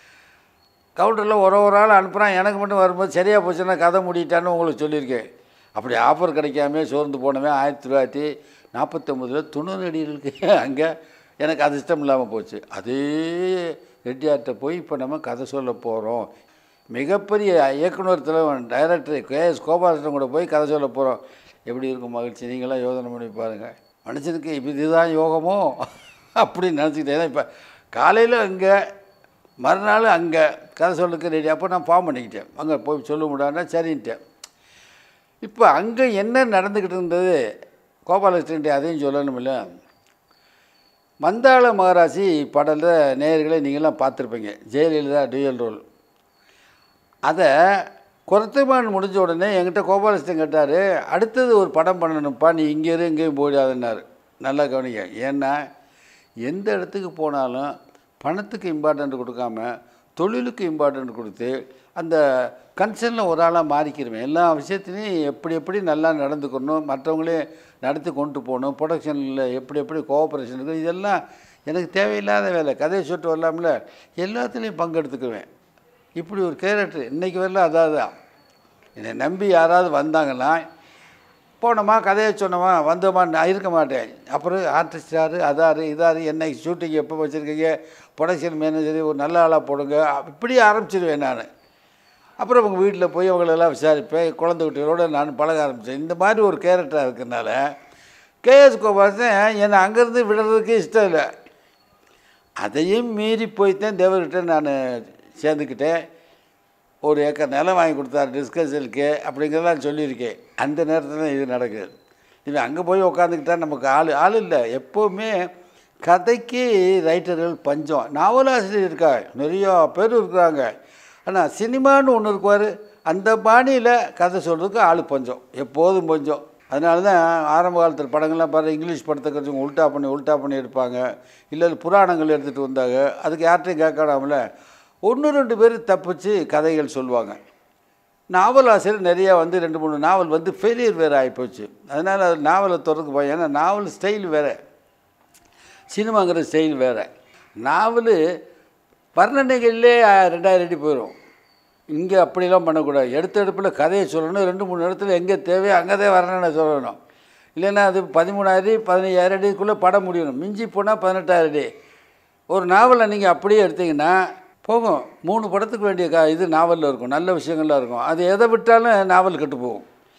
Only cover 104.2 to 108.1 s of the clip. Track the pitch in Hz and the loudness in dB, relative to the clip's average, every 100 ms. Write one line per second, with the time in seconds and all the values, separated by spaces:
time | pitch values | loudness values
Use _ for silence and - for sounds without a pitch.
104.2 | 160 180 175 156 147 139 131 120 110 - | -2 -2 0 0 0 -2 -4 -6 -10 -20
105.2 | _ - 147 151 139 120 147 165 - - | _ -6 -2 -2 -4 -4 -2 -2 -4 -18
106.2 | _ _ _ _ _ _ _ _ 151 151 | _ _ _ _ _ _ _ _ -2 0
107.2 | 147 151 147 139 170 185 165 143 131 | 0 -2 -2 0 0 2 2 0 -4